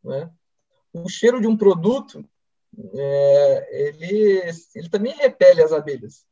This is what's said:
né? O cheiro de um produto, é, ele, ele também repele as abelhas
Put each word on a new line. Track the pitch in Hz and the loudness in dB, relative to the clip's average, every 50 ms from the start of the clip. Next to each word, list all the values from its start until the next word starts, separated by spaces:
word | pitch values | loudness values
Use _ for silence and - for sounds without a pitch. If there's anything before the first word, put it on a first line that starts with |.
| _ | _
né? | - 131 139 160 170 _ _ _ _ _ _ _ _ _ _ _ _ | -10 -10 -10 -10 -12 _ _ _ _ _ _ _ _ _ _ _ _
O | _ 170 170 180 | _ -14 -12 -12
cheiro | 185 - - 233 247 254 | -10 0 0 0 0 2
de | 208 | 0
um | 226 226 | -2 -2
produto, | 214 214 196 185 170 165 196 247 277 - - - - - _ _ _ _ _ _ _ _ _ _ - - 90 95 | 2 2 2 2 2 0 -2 -4 -4 -6 -12 -20 -20 -20 _ _ _ _ _ _ _ _ _ _ -20 -20 -16 -12
é, | 127 139 139 139 139 143 139 139 143 143 139 135 135 - - - 135 143 147 | -10 -6 -4 -2 0 2 4 4 4 4 2 0 0 -4 -10 -8 -6 -6 -6
ele, | 147 151 160 175 196 214 214 208 196 190 180 170 170 165 _ _ _ | -6 -10 -10 -6 -2 0 2 2 2 0 -2 -6 -12 -14 _ _ _
ele | 113 165 170 | -20 -16 -8
também | - 202 202 247 - | -6 -4 -4 -4 -6
repele | - - 254 - _ 180 180 180 165 160 | -2 -2 -2 0 _ 6 6 8 6 4
as | 156 | 2
abelhas | 160 151 147 151 143 123 107 107 _ _ _ _ | 2 -4 -4 -6 -12 -12 -12 -20 _ _ _ _